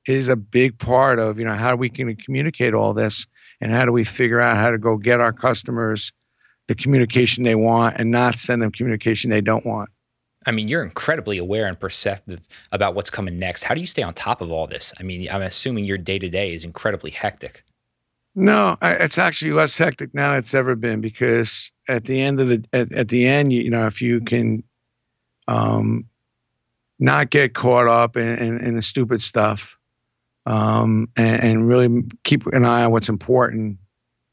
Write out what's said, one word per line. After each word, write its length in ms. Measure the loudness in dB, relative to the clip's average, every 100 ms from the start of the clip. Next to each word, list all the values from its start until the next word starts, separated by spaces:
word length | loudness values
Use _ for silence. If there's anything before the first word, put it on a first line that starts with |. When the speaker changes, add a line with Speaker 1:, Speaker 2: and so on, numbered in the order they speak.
| -2
Speaker 1:
is 200 | 0 2
a 80 | 0
big 420 | 0 2 2 0
part 420 | 0 4 4 2
of, 180 | 0 -2
you 80 | -4
know, 80 |
how 220 | -2 0 0
we 140 | -2
can 260 | -4 -6 -6
communicate 580 | -6 -4 -4 0 0
all 200 | 2 0
this 340 | 0 -2 -2 -6 _ -20 _
and 100 | -2
how 140 | 0 2
do 60 |
we 120 | 2
figure 380 | 0 -2 0 2
out 160 | 2 2
how 140 | 2
to 60 | 2
go 200 | 0 0
get 240 | 2 2
our 120 | 2
customers 800 | 0 -2 -2 -4 -4 -2 -4 -6 -12 _ _ _ _ -8
the 80 | -4
communication 680 | 0 2 2 2 2 2
they 120 | 2 2
want 400 | 4 2 2 0
and 140 | 0
not 280 | 2 2 0
send 220 | -2 -2
them 100 | -2
communication 580 | -2 -4 -2 -2 -2 0
they 100 | 0
don't 260 | 0 -2 -2
want. 240 | -8 -10 _ _ _ _ _ -4
Speaker 2:
I 40 |
mean, 160 | -4 -2
you're 160 | -4
incredibly 560 | -4 -4 -2 -2 -4 -6
aware 260 | -2 -2 -2
and 140 | -4
perceptive 600 | -8 -4 -4 -6 -10 -16 -16 -20 -8
about 220 | 0 0
what's 160 | 0 -6
coming 300 | -6 -6 -6
next. 240 | -6 -6
How 100 | -4
do 80 | -4
you 60 | -4
stay 160 | -4
on 100 | -6
top 280 | -6 -6 -4
of 100 | -4
all 160 | -4 -6
this? 260 | -8 -10 -10
I 40 |
mean, 240 | -10 -8 -6
I'm 100 | -6
assuming 440 | -6 -6 -4 -4 -4
your 120 | -4
day-to-day 560 | -4 -4 -4 -4 -4
is 100 | -6
incredibly 460 | -12 -6 -4 -4 -8
hectic. 540 | -6 -6 -6 -14 -18 _ _ _ _ _ _ _ 0
Speaker 1:
No, 420 | 4 4 2 0
I, 120 | 0
it's 240 | 0 0 0
actually 360 | 0 -2 0
less 240 | 0 0 0
hectic 360 | -2 -2 -8
now 160 | -2 0
than 80 | 0
it's 140 | 0
ever 220 | 0 0 -2
been 260 | -2 -4
because 680 | -6 -2 0 2 0 -4 -6 -10 -6
at 160 | -4
the 180 | -2 -2
end 180 | 0 2
of 100 | 2
the, 140 | 0 0
at, 180 | -2 0
at 140 | -2 0
the 180 | 2 4
end, 280 | 4 4
you, 80 | 2
you 80 | 0
know, 160 | 0 -2
if 140 | -2
you 200 | 0 0
can, 420 | 0 0 0 -2 -6 _ _ _ _ _ _ _ -4
um, 580 | 0 2 2 0 -2 -6 _ _ _ _ _ _ _ _ -2
not 300 | 2 2 2
get 260 | 2 2 2
caught 320 | 2 4 6
up 280 | 4 2 0
in, 220 | -2 -2
in, 200 | -4 -2
in 160 | -2 -2
the 60 |
stupid 400 | -2 -2 0 -2
stuff, 560 | 0 0 0 0 -8 -20 _ _ _ _ _ _ -2
um, 640 | 0 2 2 2 2 0 0
and, 240 | 2 2
and 260 | 2 4 4
really 360 | 4 4 2 -2 -8
keep 220 | 0 0 2
an 180 | 2 4
eye 180 | 4
on 80 | 4
what's 180 | 2 0
important, 680 | -4 2 2 2 0 -6 -8 _ _ _ _ _